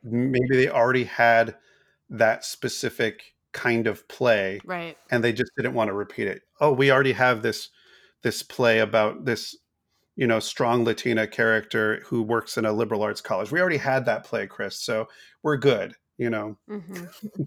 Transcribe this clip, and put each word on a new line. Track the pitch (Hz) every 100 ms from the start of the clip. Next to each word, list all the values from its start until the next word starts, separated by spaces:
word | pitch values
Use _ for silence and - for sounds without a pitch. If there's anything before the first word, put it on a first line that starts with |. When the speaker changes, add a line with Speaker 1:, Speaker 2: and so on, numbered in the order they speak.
Speaker 1:
maybe | 117 117 131 131 127 131
they | 131
already | 131 120 127
had | 117 - 117 117 117 - _ _ _ _ _
that | 113 113 113
specific | - - 127 - 123 - 113 - - _ _
kind | - 123 117 113
of | 98 -
play | - 127 107 95 98 180
Speaker 2:
Right. | 180 170 151 _
Speaker 1:
and | 123
they | 117
just | 110 123 -
didn't | 120 127
wanna | 107
repeat | 98 101 - 104
it. | - - _
"Oh, | 151
we | 131 139
already | 135 135
have | 117 127 117
this, | 113 - - _ _ _ _ _
this | 120 -
play | - - 120 113
about | 107 113 107 - 127
this, | 113 - - _ _ _ _ _ -
you | 127
know, | 110
strong | - - 120 120 117
Latina | 107 123 113 107
character | - 113 110 104 113 107 107 -
who | 120
works | 110 117 - -
in | 110
a |
liberal | 107 110 107
arts | 104 101
college. | - 98 104
We | 160
already | 185 147
had | 139 131 120
that | 113
play, | - 113 98
Chris, | - 98 -
so | - 110 113 - - _
we're | 151 143
good," | 139 113 92 - _ -
you | 120
know? | 113 107 104 -
Speaker 2:
Mm-hmm. | 208 170 185 175 - 208 -